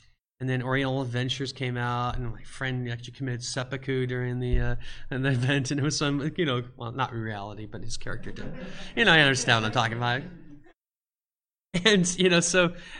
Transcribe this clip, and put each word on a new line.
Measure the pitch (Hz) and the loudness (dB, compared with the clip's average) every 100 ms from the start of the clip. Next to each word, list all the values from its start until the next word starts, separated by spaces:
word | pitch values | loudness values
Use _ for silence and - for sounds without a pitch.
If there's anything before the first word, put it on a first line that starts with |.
| - _ _ - 127 | -20 _ _ -8 -4
and | |
then | 127 | -2
Oriental | 127 131 135 135 | 0 0 0 0
Adventures | 123 123 127 131 131 | -2 -2 -2 -4 -6
came | - 127 123 | -4 -4 -2
out, | 120 120 123 123 | -2 -2 -2 -2
and | 120 | -4
my | 107 | -6
friend | - - 131 127 123 | -10 -8 -4 -2 -4
actually | 117 120 | -6 -10
committed | 120 131 120 | -8 -4 -4
seppuku | - 135 131 135 131 131 127 | -4 -6 -4 -6 -2 -2 0
during | 127 123 123 | -2 -2 -2
the, | 123 123 | 2 4
uh, | 120 120 - - - | 4 2 -2 -8 -6
the | 131 135 | 0 2
<laughs> | |
event, | 123 127 143 131 | 2 2 2 0
and | 143 | 0
it | |
was | 147 151 | 0 0
some, | 147 143 151 170 | 0 0 -2 -2
you | 156 | 0
know, | 123 120 - | 0 -4 -10
well, | 117 | -6
not | 113 127 | -4 -4
reality, | 117 110 104 101 101 107 | -4 -6 -6 -8 -10 -10
but | 110 | -6
his | - - | -4 -2
character | - 104 104 | -2 -4 -6
did. | 110 107 - 190 - - 233 | -6 -6 -8 -10 -10 -4 4
You | 214 | 8
know, | |
I | 160 | 8
understand | 139 127 - 117 | 8 6 4 4
what | 107 | 4
I'm | |
talking | 123 113 117 | 2 2 0
about. | 120 127 175 - - - - _ _ _ _ _ _ _ _ _ _ 180 | 0 -2 -4 -14 -18 -20 -20 _ _ _ _ _ _ _ _ _ _ 0
And, | 220 202 175 - | 4 4 4 2
you | 185 | 4
know, | 170 | 4
so, | 170 185 175 175 - | 4 4 2 0 -14